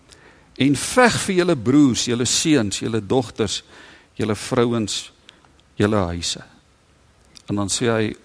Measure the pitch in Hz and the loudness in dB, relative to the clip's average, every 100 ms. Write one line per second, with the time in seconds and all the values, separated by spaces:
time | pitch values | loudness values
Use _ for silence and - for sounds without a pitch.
0 | _ - - _ _ - 131 131 - 247 | _ -20 -20 _ _ 0 0 0 0 4
1 | 240 - - 180 180 151 107 143 139 104 | 4 2 -2 0 2 0 2 4 4 2
2 | - 120 123 - 165 143 104 - 120 110 | -2 -2 0 0 2 2 0 -4 -4 -4
3 | 98 127 110 - 107 - - - - - | 0 0 0 -2 -4 -4 -12 -20 -20 -20
4 | _ - 110 104 - 123 117 117 104 - | _ -8 -4 -4 -2 0 2 0 -2 -6
5 | - _ _ - _ _ _ - 104 107 | -10 _ _ -20 _ _ _ -2 0 0
6 | 87 87 - - - _ _ _ _ _ | -2 -4 -8 -10 -14 _ _ _ _ _
7 | _ _ _ - - 101 98 - 120 113 | _ _ _ -18 -8 -4 -2 -2 0 0
8 | 107 - | -2 -6